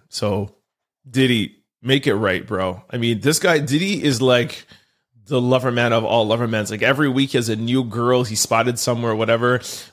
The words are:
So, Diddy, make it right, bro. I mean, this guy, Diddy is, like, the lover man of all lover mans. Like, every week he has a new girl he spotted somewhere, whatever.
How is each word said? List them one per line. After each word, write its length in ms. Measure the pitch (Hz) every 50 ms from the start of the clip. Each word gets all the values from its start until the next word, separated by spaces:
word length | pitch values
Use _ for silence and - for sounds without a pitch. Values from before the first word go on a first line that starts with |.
| _
So, 480 | _ - - - 104 98 98 101 104 - _ _ _ _ _ _ _ _ _ _ 131
Diddy, 480 | 113 131 131 123 123 110 104 - - _ _ _ _ _
make 260 | - 123 135 143 -
it 80 | 143 104
right, 320 | 104 110 98 92 92 -
bro. 340 | - 110 92 95 92 90 92 - -
I 80 | -
mean, 220 | 123 117 117 117 104
this 200 | 101 139 160 -
guy, 200 | - 180 165 151
Diddy 420 | 151 113 139 160 190 196 208 156
is, 200 | - 147 131 113
like, 440 | 131 127 123 120 120 117 - - - _ - _ _ _ _ _ _ _ _ 117 104
the 140 | - - 127
lover 320 | 123 123 127 127 127 131
man 220 | 120 120 120 117 113
of 100 | 113 110
all 240 | 104 107 117 110
lover 220 | 107 113 117 120 113
mans. 200 | 110 110 104 101
Like, 120 | 107 101
every 260 | 110 123 135 139 151
week 220 | 139 127 135 139 135
he 80 | -
has 100 | 127 120
a 80 | 113 110
new 300 | 107 113 117 123 131 127
girl 400 | 113 104 120 120 123 127 127 123
he 100 | 104 110
spotted 420 | 107 - - 117 113 117 123 120
somewhere, 380 | 120 - 131 120 117 117 117 110
whatever. 460 | 107 113 110 113 113 120 123 127 120 - - - - - -